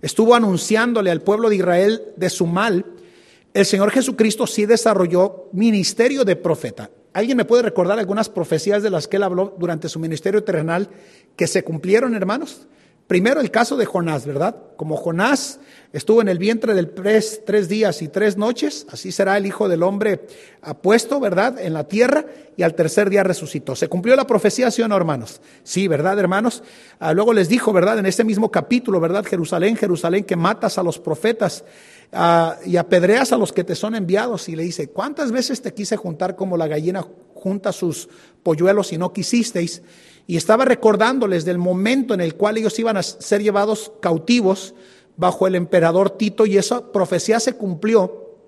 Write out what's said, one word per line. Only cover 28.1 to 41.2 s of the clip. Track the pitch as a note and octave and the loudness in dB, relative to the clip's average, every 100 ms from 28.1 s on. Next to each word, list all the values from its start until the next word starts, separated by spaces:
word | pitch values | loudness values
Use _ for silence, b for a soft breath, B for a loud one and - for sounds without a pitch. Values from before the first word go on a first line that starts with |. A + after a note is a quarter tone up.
| F#3 | 0
mismo | A3 G3+ A3 | 0 2 0
capítulo, | F#3+ - B3 A#3+ F#3+ | 0 0 -2 0 0
¿verdad? | E3 F#3+ | 0 -2
"Jerusalén, | F#3 F#3 D#3+ F3 F#3 | -2 -4 -2 0 0
Jerusalén, | A3+ G3+ E3+ F3+ F#3 | 0 0 0 0 -2
que | G3+ F3 | 0 0
matas | E3+ G#3+ G#3+ - | 0 0 -2 -2
a | |
los | F3 - | -4 -4
profetas, | - D3+ G#3+ A3+ F#3+ - - B B B B | -6 -4 -2 0 -2 -4 -18 B B B B
ah, | - E3+ E3+ E3 D#3+ | 0 4 4 2 -4
y | F#3 F3 | -2 -2
apedreas | E3+ F#3 F3 A3+ C4 | 4 4 4 2 2
a | B3 | 0
los | G3+ | 0
que | - | -2
te | F3 | -4
son | E3 G#3 A3+ | -4 -4 -4
enviados". | F3 F#3+ A#3+ G#3+ - | -2 -2 -2 -6 -8
Y | |
le | D#3+ | -6
dice, | E3+ E3+ C#3+ | -6 -6 -8
"¿Cuántas | - A#3 D4 C#4+ | -6 -8 -4 -4
veces | A#3 A#3+ C4 | -2 -2 -4
te | - | -8
quise | - G3+ G#3 | -10 -6 -6
juntar | F3+ D#3 F#3 F#3 | -6 -6 -6 -4
como | F#3+ F3 | -4 -2
la | D#3+ | -2
gallina | D3+ D#3+ F#3+ - - - | -2 -4 -4 -8 -14 -20
junta | - F#3+ G3 F#3+ | -10 -6 -4 -4
sus | - F3 D3+ - B B B | -4 -4 -6 -12 B B B
polluelos | - D#3 F3+ G#3 F#3 | -2 2 4 2 0
y | E3 | -4
no | F3+ | -6
quisisteis?". | F#3+ F3 A#3+ A3+ F3+ E3+ - B B B B _ | -6 -2 0 0 -4 -6 -8 B B B B _
Y | E3+ | -4
estaba | - A3 | 2 2
recordándoles | C4 B3 A3 G#3+ A3 C4 | 4 4 4 4 2 0